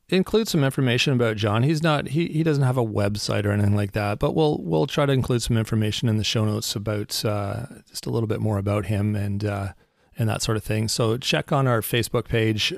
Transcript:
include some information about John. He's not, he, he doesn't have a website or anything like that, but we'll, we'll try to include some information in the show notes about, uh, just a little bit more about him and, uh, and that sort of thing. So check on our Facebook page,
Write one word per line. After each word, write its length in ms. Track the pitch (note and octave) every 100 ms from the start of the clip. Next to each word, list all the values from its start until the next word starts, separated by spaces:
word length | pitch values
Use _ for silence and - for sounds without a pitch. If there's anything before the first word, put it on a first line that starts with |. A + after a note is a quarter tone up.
| -
include 380 | F#3 F3+ A3 A3
some 160 | F3
information 480 | C3+ - B2 B2 D3+
about 220 | B2 A#2 G#2+
John. 260 | G#2+ A2
He's 180 | C3+ D#3
not, 280 | E3 D3 -
he, 180 | D3 E3+
he 160 | D#3
doesn't 200 | E3 C#3+
have 140 | B2+ B2+
a 80 | A2+
website 600 | G2+ G#2 G#2 - G#2 G#2
or 60 |
anything 240 | G#2 G#2 G#2
like 180 | G2+
that, 260 | A2 G#2 A#2
but 160 | D3 D#3+
we'll, 240 | D3+ D#3
we'll 240 | E3+ D#3+ D3
try 180 | - C#3+
to 80 |
include 280 | C3+ - B2
some 160 | A#2+ A2+
information 500 | A2 A2 G#2+ - A#2+
in 100 | G#2+
the 60 |
show 220 | G2+ A2+ G#2+
notes 300 | G#2+ - G#2+
about, 500 | G#2+ G#2 G#2+ - A2
uh, 400 | G#2 G2+ G#2+ B2 - -
just 160 | - -
a 40 |
little 160 | A#2 A2+
bit 120 | A2
more 180 | G#2+ G2+
about 260 | G2+ G#2 G2+
him 300 | G2+ G#2 G#2
and, 280 | G2+ G2
uh, 260 | G#2 G2+ G2 - _ _ _ -
and 120 | A2
that 120 | G#2+
sort 140 | - A2
of 60 |
thing. 240 | - G#2+ A2
So 280 | - A2+ A#2+
check 340 | - D3+ -
on 140 | C#3+ C3
our 140 | A#2
Facebook 440 | - A#2+ - A#2+ -
page, 460 | A#2 A2 G#2+ -